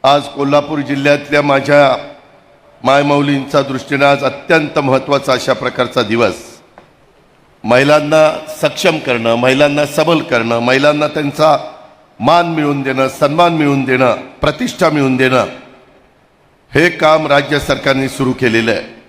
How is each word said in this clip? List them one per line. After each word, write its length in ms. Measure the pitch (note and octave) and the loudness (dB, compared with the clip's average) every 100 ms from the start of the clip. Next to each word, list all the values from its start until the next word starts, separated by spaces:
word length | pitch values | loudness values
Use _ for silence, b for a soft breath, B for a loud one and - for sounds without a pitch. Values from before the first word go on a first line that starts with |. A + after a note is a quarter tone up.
आज 180 | C3+ C#3+ | 2 2
कोल्हापूर 580 | C#3 - C#3 C#3+ D3 D3+ | -2 -6 0 0 0 -6
जिल्ह्यातल्या 600 | C3 C#3 C#3+ C#3+ C#3+ D3 | -4 -2 2 0 2 0
माझ्या 560 | C#3+ C3+ C#3 C#3+ C#3 B2 - - _ _ _ _ _ _ | 2 0 2 4 4 0 -6 -20 _ _ _ _ _ _
मायमाऊलींचा 760 | B2 C#3 C#3+ C#3+ C#3+ C#3 C3+ D3 | 0 2 2 0 0 -2 -2 -2
दृष्टीने 440 | C3 C3 - C#3 C#3 | -2 -8 -6 0 2
आज 180 | C#3+ | 2
अत्यंत 560 | C#3 - - E3 D3+ D#3 | -2 -6 0 0 0 -4
महत्त्वाचा 540 | C#3 C3 C3+ C#3 C#3 | 0 -2 0 -2 0
अशा 200 | B2+ - | -2 -2
प्रकारचा 480 | - B2+ A#2 A#2+ - | -4 -4 -4 -4 -2
दिवस, 320 | A2 A2+ A2 F2 - - _ - _ _ _ _ _ _ _ _ | -2 0 0 -2 -14 -20 _ -20 _ _ _ _ _ _ _ _
महिलांना 760 | G#2+ B2 C#3 D3+ D3 D#3 D#3 D#3 - - | 0 2 4 2 2 2 2 0 -12 -6
सक्षम 360 | D3+ - F#3 D#3+ | -6 -2 -2 -2
करणं, 380 | C3 A#2+ A2+ A#2 | -4 -2 0 0
महिलांना 500 | B2+ C3 D3 C#3+ C#3+ | 2 2 2 2 -2
सबल 340 | - D#3 E3 | 0 0 0
करणं, 400 | - A#2+ A2+ A#2 | 0 -2 0 -2
महिलांना 480 | A#2+ C3+ D3 D3+ D3+ | 0 2 2 0 -2
त्यांचा 500 | D#3 C#3+ C#3 D#3 C#3+ - - - _ _ _ | -4 -6 0 2 2 -2 -18 -20 _ _ _
मान 260 | A#2 E3+ E3+ | 2 2 2
मिळवून 340 | D#3+ D3 C#3 | -2 -2 -2
देणं, 260 | C3+ C3 C3 | -2 -2 -2
सन्मान 460 | - C#3+ D#3 F3 | 0 -2 2 0
मिळवून 300 | D#3+ D3 C#3 | 2 0 0
देणं, 280 | C3 B2+ B2+ G2 - - | 0 2 2 0 -6 -4
प्रतिष्ठा 480 | C#3 C#3+ B3 - E3 | -4 -2 -6 0 0
मिळवून 260 | D3+ C#3 B2+ | 2 0 0
देणं, 300 | C3 B2+ F#2 - - - _ _ _ _ _ _ _ _ _ C3+ | 2 2 -2 -8 -20 -20 _ _ _ _ _ _ _ _ _ 0
हे 140 | E3+ | 0
काम 380 | E3 D#3 D#3+ D3+ | 2 2 2 2
राज्य 320 | C#3+ C#3+ D3 | 0 2 -4
सरकारने 500 | C#3 C3+ C#3+ C3+ C3+ | -2 -2 0 -2 -2
सुरू 220 | - C3 | -2 -4
केलेलं 400 | B2+ B2+ A2+ A2+ | 0 0 0 0
आहे. 280 | G2+ - - | -2 -6 -20